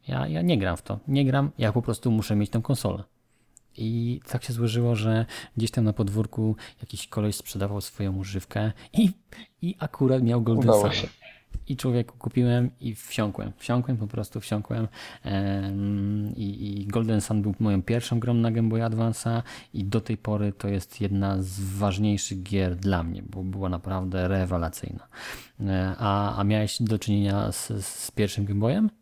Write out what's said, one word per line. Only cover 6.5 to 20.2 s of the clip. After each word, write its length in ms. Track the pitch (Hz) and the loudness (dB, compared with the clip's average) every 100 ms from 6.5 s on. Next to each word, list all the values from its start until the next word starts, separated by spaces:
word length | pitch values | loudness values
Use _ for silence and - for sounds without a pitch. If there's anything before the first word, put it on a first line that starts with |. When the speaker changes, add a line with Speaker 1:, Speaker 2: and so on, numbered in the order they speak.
| 110 - - | 0 -6 -16
Speaker 1:
jakiś 280 | - - - | -14 -12 -6
koleś 280 | - 107 104 | -2 0 -2
sprzedawał 440 | - 98 98 101 | -6 -4 -4 -4
swoją 360 | - - 98 95 | -6 -4 -2 -2
używkę 560 | 95 98 - 107 107 - - | -4 -6 -4 -2 0 -2 -4
i, 180 | - 208 - _ - - _ | 4 4 2 _ -20 -20 _
i 140 | 170 - | -6 -4
akurat 440 | 151 - 131 131 | -6 0 2 4
miał 200 | 120 120 | 4 4
Golden 260 | 113 113 120 | 4 4 6
Speaker 2:
Udało 140 | 107 | 6
Speaker 1:
Suna. 120 | 104 | 6
Speaker 2:
się. 140 | - - - - - _ - - | 2 -4 -10 -20 -20 _ -10 -6
Speaker 1:
I, 80 | 135 | -2
człowieku, 400 | 131 120 117 - | 2 2 0 -6
kupiłem 520 | - 127 123 120 123 - | -4 2 4 4 2 -2
i 140 | 123 | -8
wsiąkłem. 580 | 107 - - 107 95 104 - | -8 -8 -2 -2 -2 -8 -8
Wsiąkłem, 380 | - 120 120 120 | 0 0 2 -2
po 100 | 107 | -2
prostu 340 | 113 104 113 | -4 -4 -6
wsiąkłem. 480 | - 107 104 113 110 - - - | -4 -4 -2 -2 -4 -6 -18 -12
Em, 1080 | - 98 98 98 98 98 101 101 101 104 104 - | -4 -2 0 0 -2 -2 0 0 0 0 -2 -4
i, 440 | 101 101 101 101 | -6 -4 -6 -4
i 40 | 101 | -2
Golden 340 | 113 113 107 | 0 2 2
Sun 220 | - 107 | 2 0
był 120 | 104 95 | 0 0
moją 220 | 107 98 | 2 2
pierwszą 380 | 92 117 - 120 | 2 0 0 0
grą 140 | 117 | 2
na 160 | 117 113 | 2 4
Game 180 | 113 113 | 4 2
Boy 120 | 113 | 2
Advance'a 640 | 113 113 113 117 - 117 117 - - | 0 0 0 0 -2 -2 -4 -12 -10
i 100 | - | -6
do 160 | 98 110 | 0 0
tej 160 | 110 | 0
pory 360 | 110 | -4